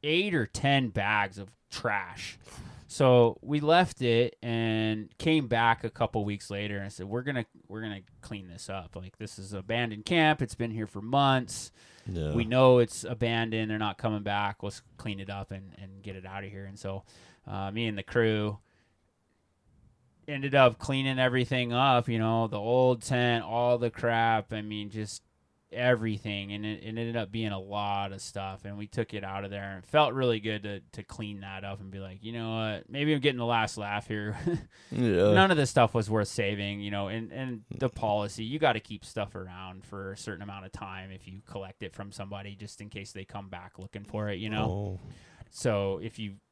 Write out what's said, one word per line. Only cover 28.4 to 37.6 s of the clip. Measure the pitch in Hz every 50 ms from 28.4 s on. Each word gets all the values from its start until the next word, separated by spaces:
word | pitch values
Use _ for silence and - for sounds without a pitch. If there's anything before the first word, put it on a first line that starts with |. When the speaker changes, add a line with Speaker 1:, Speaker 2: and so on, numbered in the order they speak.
| 98 95 95 95 -
Speaker 1:
and | 101 101 101
we | 104 104
took | - - 113 - -
it | 104 98
out | 95 98 98 101
of | 98
there, | 98 101 98 98 98
and | 95 87
it | -
felt | - 151 151 131 117
really | 135 131 123 113 110
good | 101 110 107 104 98
to, | 107 101 95 - _ -
to | - 101
clean | _ - - 110 104 104 98
that | 98 98 95 95 98
up | 98 98 98
and | 101 95
be | 95 98
like, | 95 95 92 104 110
"You | 110
know | 117 117 113 113 113
what, | 113 110 110 107 92 - -
maybe | 117 139 147 151 151
I'm | 143
getting | 127 143 131 123
the | 117
last | 117 117 113 110 107 - -
laugh | 104 101 101 104 104 -
here." | 110 107 107 107 101 - -
<laughs> | 175 170 - - - _ - - -
Speaker 2:
Yeah. | - - 123 117 98 87 95 104 104
Speaker 1:
None | 98 - 190
of | 180 151
this | 139 127
stuff | - 139 120 110 -
was | 120 107 101
worth | 110 110 104 -
saving, | - - 107 98 104 101 101 101 101 101
you | 101 101
know, | 101 101 101 95
and, | 104 113 113 101 69
and | 117 131 127 123 110